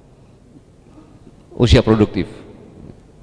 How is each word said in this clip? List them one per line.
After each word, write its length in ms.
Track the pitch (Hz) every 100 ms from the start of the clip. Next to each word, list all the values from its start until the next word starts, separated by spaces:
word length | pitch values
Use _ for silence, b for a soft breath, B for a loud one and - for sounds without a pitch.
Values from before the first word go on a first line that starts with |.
| - - - - _ - _ _ - - - - - - - -
usia 240 | 120 123
produktif. 480 | 110 110 104 101 - - - - - - - - - -